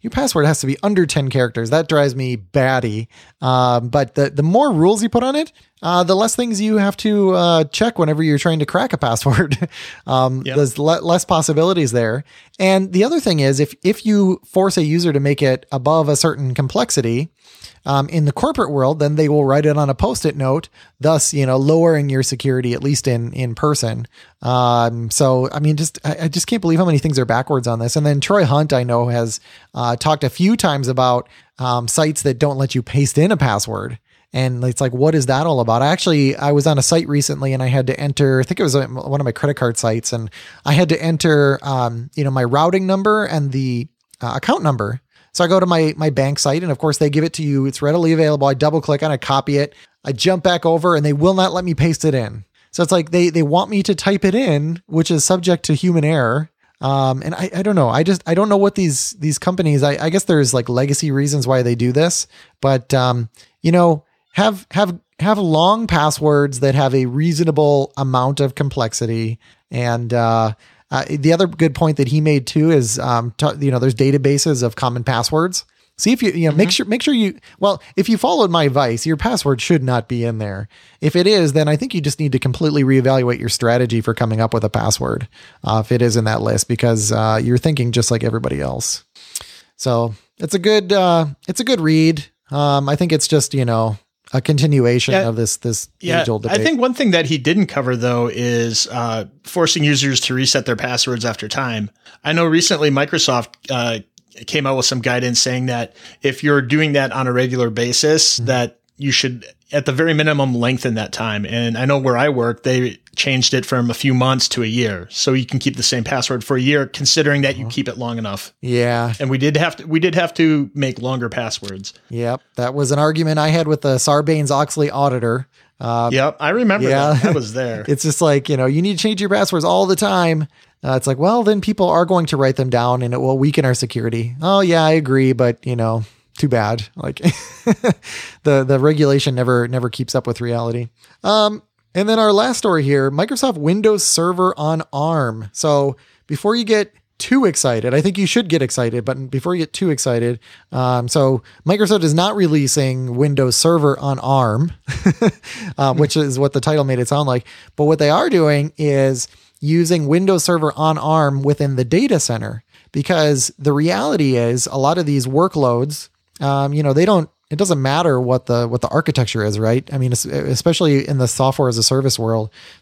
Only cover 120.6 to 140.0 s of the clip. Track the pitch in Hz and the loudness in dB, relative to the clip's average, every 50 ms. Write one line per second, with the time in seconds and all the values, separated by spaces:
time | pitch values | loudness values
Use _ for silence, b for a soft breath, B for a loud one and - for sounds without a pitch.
120.6 | 143 139 _ 143 139 131 127 - 120 123 131 127 120 117 - - 120 110 - - | 0 -4 _ -4 -4 -4 -4 -6 -6 -4 -4 -4 -4 -6 -6 -6 -6 -6 -8 -10
121.6 | - 101 95 95 98 - - _ _ _ 120 117 120 117 123 131 _ _ _ - | -10 -12 -14 -14 -14 -16 -18 _ _ _ -8 -6 -4 -4 -6 -6 _ _ _ -6
122.6 | 123 123 131 143 143 123 143 143 151 156 156 160 165 156 156 156 151 156 156 165 | -4 -4 -2 -2 -2 0 0 2 2 0 0 0 0 0 0 0 0 0 0 0
123.6 | 160 151 156 147 - 143 131 127 - - 143 147 151 147 160 151 147 139 147 135 | 0 0 -2 0 0 0 0 0 2 2 2 2 2 2 0 0 0 0 0 0
124.6 | 151 143 - 156 147 147 - 139 143 143 127 123 113 117 113 127 131 _ b b | 0 -2 -2 -2 -2 -2 0 0 0 0 0 0 -2 -2 -2 -2 -4 _ b b
125.6 | b b b _ 127 117 117 117 117 120 123 131 131 151 147 - 147 151 185 233 | b b b _ -6 -4 -2 -2 0 -2 -2 -2 -2 -4 -4 -2 -4 -2 0 0
126.6 | 254 214 190 - 127 131 135 139 143 151 151 131 117 - - 143 120 104 110 127 | 0 0 0 0 0 0 2 2 2 2 2 2 2 0 0 0 -2 -6 -6 -6
127.6 | 127 123 113 107 107 - 143 135 - 156 143 - 170 156 143 143 135 - 147 127 | -4 -4 -6 -8 -2 -4 -2 -2 0 -2 -2 2 2 2 2 2 0 -2 -2 0
128.6 | 131 131 139 156 175 202 202 165 - 220 214 185 202 196 196 202 202 - - 170 | 0 0 0 0 0 -2 -2 -2 -2 -2 -2 -2 -2 0 0 0 0 0 0 -2
129.6 | 151 170 180 185 196 185 190 - 214 202 196 185 175 165 160 156 156 b b b | 0 2 2 2 2 0 0 0 0 0 0 2 2 2 0 -2 -4 b b b
130.6 | b b b b - 131 131 131 - 143 135 123 151 185 226 240 226 208 214 202 | b b b b -4 -2 -2 -2 0 -2 -2 0 0 0 2 2 2 2 0 0
131.6 | 180 - 208 - 190 180 160 165 175 165 185 175 165 147 - 139 135 131 131 - | 0 -4 0 0 2 2 4 2 2 2 2 0 0 0 0 2 2 2 2 0
132.6 | 131 127 120 120 120 123 123 127 123 120 123 127 131 131 131 135 135 151 143 - | -2 0 0 0 2 2 0 0 -2 -4 -4 -2 0 0 0 2 2 2 2 2
133.6 | 139 131 123 - - 117 - 117 117 117 113 117 113 120 123 135 156 180 196 196 | 2 2 0 0 -2 -6 -6 -4 -4 -4 -2 -2 -4 -6 -6 -4 -2 0 2 2
134.6 | 196 175 170 165 160 156 160 160 151 131 135 135 131 131 131 117 127 120 117 _ | 2 2 2 2 4 4 2 2 2 2 2 2 4 2 2 2 2 0 0 _
135.6 | _ 127 123 117 113 113 113 113 110 b b b b b _ - - 143 123 117 | _ -6 -4 -2 -2 -2 -2 -4 -6 b b b b b _ -4 -2 0 0 0
136.6 | 107 104 113 117 104 - _ - - 135 135 - 143 170 - - - - - - | 0 0 -2 -4 -6 -10 _ -10 -10 -10 -10 -2 -2 -2 -2 -2 -12 -18 -20 -6
137.6 | - 240 220 - - 240 - _ B B B B B B B B _ 147 143 135 | -2 -2 -2 0 0 -2 -2 _ B B B B B B B B _ 2 2 2
138.6 | 135 127 139 131 131 151 156 147 151 139 139 139 - 143 131 123 127 120 127 120 | 2 2 2 2 4 2 2 4 2 2 2 2 0 0 -2 0 0 2 2 0
139.6 | 120 120 127 127 120 120 107 - | 0 0 -4 -4 -4 -4 -6 -6